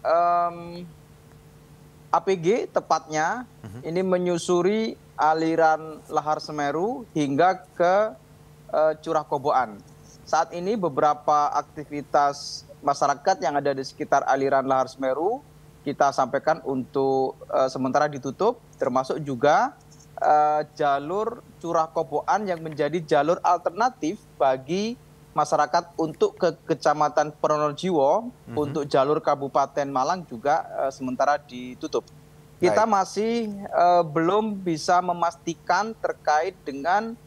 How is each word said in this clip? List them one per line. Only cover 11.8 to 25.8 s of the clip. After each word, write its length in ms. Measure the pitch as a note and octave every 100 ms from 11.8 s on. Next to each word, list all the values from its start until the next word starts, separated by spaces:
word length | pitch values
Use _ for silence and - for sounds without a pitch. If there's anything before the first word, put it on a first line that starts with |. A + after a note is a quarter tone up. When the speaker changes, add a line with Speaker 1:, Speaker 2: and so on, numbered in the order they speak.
| C#3+ D3 C3+ D3+ C#3+ C#3 - - - - C#3
Speaker 1:
masyarakat 560 | C#3+ C#3 C#3 - F#3
yang 160 | D#3+ C#3+
ada 160 | C#3
di 80 | C3+
sekitar 400 | C3+ - D3 C#3+ -
aliran 340 | C3+ C3+ C3+
lahar 220 | C3 C3 B2
Semeru 560 | - C3+ C3 F3+ C4 - - - -
kita 320 | - C3+ C#3
sampaikan 480 | C3+ B2+ C#3 D#3 D#3+ -
untuk, 720 | C3 B2 C#3 C3+ C3+ C3 - -
eh, 180 | C#3 C3
sementara 380 | C#3 C3 D3 D3+
ditutup, 560 | C#3+ C3+ - G3+ B3 - -
termasuk 420 | C3 B2+ C3 D#3+ C#3+
juga, 480 | B2 C#3+ F3 B3+ - - - - -
eh, 400 | - D3+ D3+ D3+ D3+ -
jalur 640 | D3 C#3 C#3+ F#3+ A3+ A#3+ - -
Curah 300 | E3+ E3 D#3+
Koboan 540 | - D3 D3 D3 F#3 G#3
yang 160 | E3+
menjadi 380 | D#3+ D3 D3 E3+
jalur 380 | D#3 D3+ D3 F3+
alternatif 800 | - F3 F3 F3 B3 - D#3 G#3 - -
bagi 560 | C#3+ C3+ C3 F3+ A3 A#3+ - - - D#3+
masyarakat 640 | D3 D3+ D3 F3